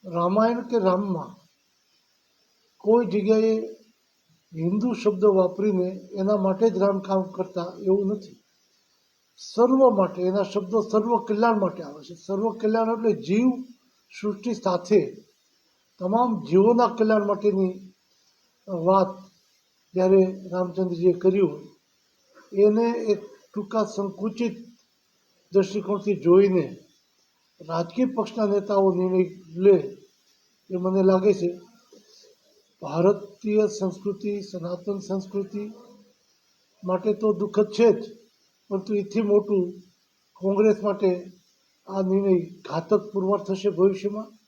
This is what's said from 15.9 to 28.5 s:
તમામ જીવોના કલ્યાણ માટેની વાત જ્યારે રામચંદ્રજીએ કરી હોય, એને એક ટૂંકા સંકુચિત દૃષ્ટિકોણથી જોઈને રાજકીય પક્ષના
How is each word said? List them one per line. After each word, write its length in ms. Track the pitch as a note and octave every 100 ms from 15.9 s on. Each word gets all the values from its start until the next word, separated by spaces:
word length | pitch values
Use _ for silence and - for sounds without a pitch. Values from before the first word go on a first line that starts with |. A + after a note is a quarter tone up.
| _
તમામ 300 | F#3 G#3+ B3 G#3
જીવોના 500 | C#3 F3+ G#3 A#3 A#3+ -
કલ્યાણ 320 | A3 G#3+ G3+
માટેની 440 | G3+ G#3 F#3+ F#3 F#3 - _ _ _ _ _ _ _ -
વાત 420 | F3+ E3 F#3+ F#3 - - _ _ _ _ _ _
જ્યારે 280 | F#3 F#3 F#3+ F#3 F#3+ F#3
રામચંદ્રજીએ 640 | F3+ F3+ F3 F#3 E3+ F3+ F3+
કરી 240 | F#3+ F#3+ F3+
હોય, 200 | D3 - _ _ _ _ _ _ _ _
એને 340 | G3 G#3 G#3+ A#3 A#3 A3+
એક 120 | G3+ - -
ટૂંકા 440 | _ - G3+ A3+ G#3
સંકુચિત 640 | - G3 F3 G#3 A3 A#3 - - _ _ _ _ _ _ _ _
દૃષ્ટિકોણથી 680 | F#3+ F#3+ G#3 G3 G3+ G3+ F3+
જોઈને 420 | D3+ F3+ G3+ F#3 C3+ - _ _ _ _ _ _ _ _
રાજકીય 540 | D#3 E3 E3+ - B3+
પક્ષના 380 | - - - G#3